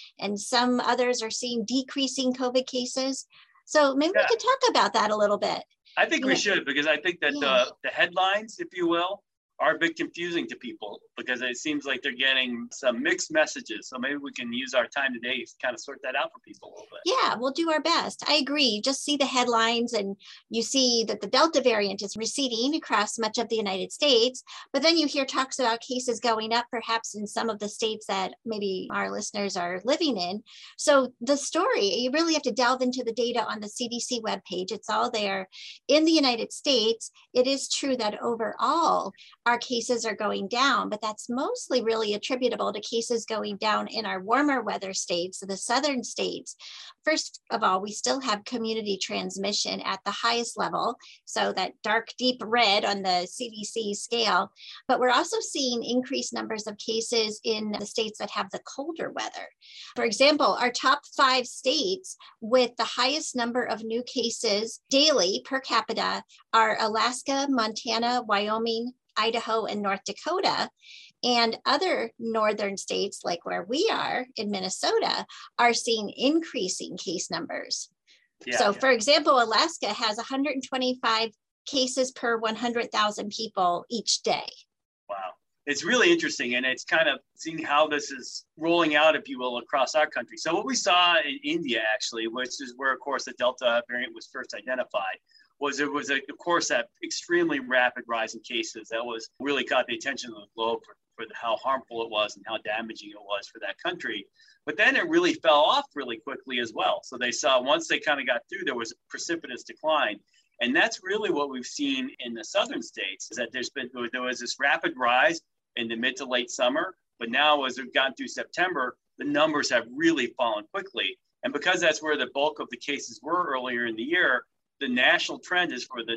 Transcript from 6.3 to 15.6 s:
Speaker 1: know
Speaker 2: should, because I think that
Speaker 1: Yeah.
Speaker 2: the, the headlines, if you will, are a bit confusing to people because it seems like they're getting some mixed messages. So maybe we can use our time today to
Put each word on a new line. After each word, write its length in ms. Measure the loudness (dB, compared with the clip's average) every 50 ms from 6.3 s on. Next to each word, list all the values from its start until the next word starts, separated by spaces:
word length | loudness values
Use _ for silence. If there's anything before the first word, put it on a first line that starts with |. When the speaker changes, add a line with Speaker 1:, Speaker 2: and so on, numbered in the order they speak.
| 2
Speaker 1:
know 40 | 2
Speaker 2:
should, 260 | 2 2 2 2 2
because 220 | 0 0 0 2
I 120 | 2 2 2
think 200 | 2 -2 -2 0 0
that 100 | 0 0
Speaker 1:
Yeah. 60 | 2
Speaker 2:
the, 340 | 2 4 6 4 4 4 0 _ -8
the 60 | -6
headlines, 720 | 0 0 0 0 2 2 2 2 2 0 -2 -6 -12 -12
if 80 | -12 -10 -6
you 140 | -2 0
will, 380 | 2 2 2 0 -2 -4 -8 _ _ _ _ _ _ _ 0 2
are 120 | 2 2
a 40 | 2
bit 160 | 2 0 0
confusing 520 | -2 -6 -6 -4 -6 -6 -2 -2 -2 -2
to 100 | -4 -8
people 440 | -10 -10 -12 -12 -8 -10 -10 -10 -12 _ _ -14 -12
because 240 | -4 -4 -4 -2 -2
it 120 | -4 -4
seems 300 | -4 -2 -2 -2 -2 0
like 160 | -2 -4 -2
they're 120 | -2 -4 -2
getting 540 | 2 2 4 4 4 2 0 -2 -6 -6 -10 -10
some 300 | -2 0 0 2 2 2
mixed 280 | 0 0 0 -2 -2
messages. 600 | 2 2 2 2 0 -10 -8 -8 -10 -10 -10 -10
So 80 | -10 -6
maybe 180 | -4 -4 -4
we 160 | -4 -6 -10 -10
can 180 | -8 -8 -6 -4
use 180 | -4 -4 0 0
our 140 | 0 0
time 260 | 0 -2 -2 -2 -2 -2
today 320 | -4 -4 -4 -4 -4 -6
to 80 | -10 -14 _